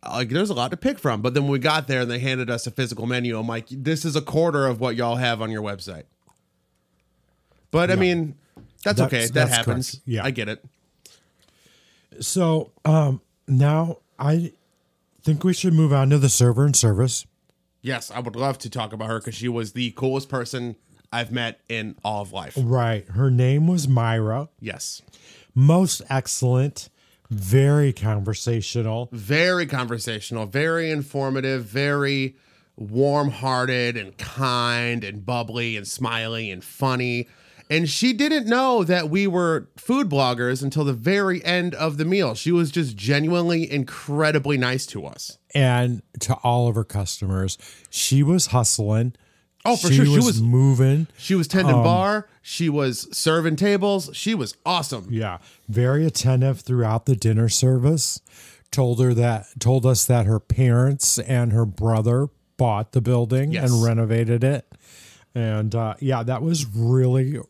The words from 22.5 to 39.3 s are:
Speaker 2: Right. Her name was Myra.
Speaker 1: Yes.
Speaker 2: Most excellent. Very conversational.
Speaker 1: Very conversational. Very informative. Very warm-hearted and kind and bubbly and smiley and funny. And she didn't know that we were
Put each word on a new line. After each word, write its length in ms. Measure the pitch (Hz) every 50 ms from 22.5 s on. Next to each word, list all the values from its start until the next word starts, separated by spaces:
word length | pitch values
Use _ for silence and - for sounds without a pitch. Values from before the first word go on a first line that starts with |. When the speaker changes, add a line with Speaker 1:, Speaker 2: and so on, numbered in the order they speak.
| - 135
Speaker 2:
Right. 460 | 127 117 127 127 120 117 113 104 98 -
Her 200 | 90 104 135 135
name 360 | 127 120 127 127 135 147 156 170
was 180 | 180 175 143
Myra. 640 | 135 131 120 117 117 113 113 110 107 110 127 147 160 _ _
Speaker 1:
Yes. 420 | - 110 95 - - - - - _ - _ - - - - - - _ _
Speaker 2:
Most 480 | 123 131 143 165 180 190 175 - - - -
excellent. 800 | 135 135 127 - - - - 123 127 127 131 147 - - - - _ _ _ _ _ _ _ _
Very 640 | 117 104 98 95 110 135 135 139 143 147 147 139
conversational. 1160 | - - 95 110 110 104 98 104 107 - - 120 117 113 104 - - 120 113 110 110 117 123 120
Speaker 1:
Very 540 | - 117 101 98 143 151 170 180 185 180 170
conversational. 800 | 143 143 131 127 117 120 113 98 120 113 107 101 - 117 113 110
Very 440 | 101 92 135 151 160 165 165 165 160
informative. 720 | 156 147 139 143 - 139 139 135 131 135 131 135 135 131 120
Very 720 | 104 104 135 143 143 143 143 143 139 139 135 135 131 131 _ _ _ _ _ _ _ _
warm-hearted 1200 | - 110 101 107 120 135 143 143 147 143 139 117 107 120 135 131 127 127 127 127 123 120 120 120
and 200 | 117 101 95 - -
kind 840 | - - - 131 135 131 123 123 120 120 120 120 120 120 120 120 104
and 200 | 98 104 104 98
bubbly 520 | 98 120 120 120 110 113 120 120 117 113
and 100 | 107 101
smiley 640 | 98 - - 127 117 117 113 113 113 113 113 113 104
and 120 | 95 90 -
funny. 640 | - - - 139 131 127 123 127 123 120 120 120 _ _ _ _ _ _ - - _
And 180 | 151 160 170 151
she 240 | 139 - 220 254
didn't 340 | 254 208 277 302 311 302 240
know 380 | 214 233 247 262 262 247 226 185
that 240 | 160 180 180 165 151
we 160 | 151 196 202
were 420 | 196